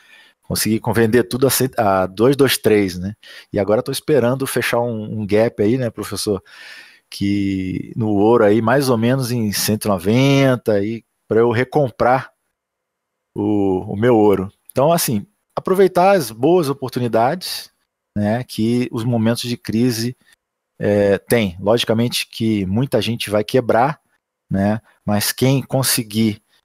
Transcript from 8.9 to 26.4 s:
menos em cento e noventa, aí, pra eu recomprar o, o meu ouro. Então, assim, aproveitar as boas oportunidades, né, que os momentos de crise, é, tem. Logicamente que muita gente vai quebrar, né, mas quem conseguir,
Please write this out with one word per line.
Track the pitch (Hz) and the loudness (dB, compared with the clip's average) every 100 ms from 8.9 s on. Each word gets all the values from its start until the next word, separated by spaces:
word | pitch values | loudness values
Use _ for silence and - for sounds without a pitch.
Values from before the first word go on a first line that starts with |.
| 117 | 0
menos | 117 135 120 | 0 0 -2
em | 123 107 | -4 -4
cento | 92 - 107 107 | -2 -2 -2 -2
e | |
noventa, | 95 92 120 135 139 135 123 - | -2 0 2 2 4 2 0 0
aí, | 101 104 113 - _ - | 0 -2 -6 -14 _ -2
pra | 110 | 2
eu | 120 | 2
recomprar | 117 127 151 131 - 117 131 - _ _ _ _ _ _ _ _ _ _ | 2 0 0 -2 0 2 0 -2 _ _ _ _ _ _ _ _ _ _
o, | 107 104 104 98 92 95 | -6 -2 0 0 -2 -4
o | 101 | 0
meu | 123 113 | 4 6
ouro. | 104 95 95 - _ | 6 4 0 -10 _
Então, | - 147 | 0 2
assim, | 170 - 104 - _ _ - | 2 0 -4 -6 _ _ -8
aproveitar | - 190 185 180 190 | -2 2 2 4 2
as | 196 117 | 2 -2
boas | 110 147 180 139 | -4 0 2 0
oportunidades, | 139 123 127 120 113 117 185 - - - _ _ _ _ 104 | -4 -6 -6 -2 0 0 -2 -8 -12 -16 _ _ _ _ -4
né, | 104 117 123 | -2 -2 -6
que | - 110 123 123 | -4 -2 0 -2
os | 117 | -4
momentos | 117 117 110 117 | -2 0 0 -2
de | 123 120 | -4 -8
crise, | - 110 123 110 120 - _ _ _ _ _ - | -4 0 0 0 -6 -8 _ _ _ _ _ -6
é, | 104 104 101 95 | 0 2 2 0
tem. | - 120 101 87 | 0 0 0 -2
Logicamente | 98 120 - 113 120 - - | 0 0 0 0 -2 -4 -8
que | - 113 104 92 | -4 -2 -2 -2
muita | 104 135 117 | -2 -2 -2
gente | 107 117 - | -2 -6 -4
vai | 104 | -2
quebrar, | - 127 113 107 135 147 _ _ _ _ - | 0 0 2 2 0 -2 _ _ _ _ -6
né, | 98 101 110 - _ - | -2 0 -2 -8 _ -4
mas | 104 - | -2 -2
quem | - 131 135 | 0 0 0
conseguir, | - 135 123 - 110 110 110 101 | 0 -2 -2 -4 -4 0 0 -2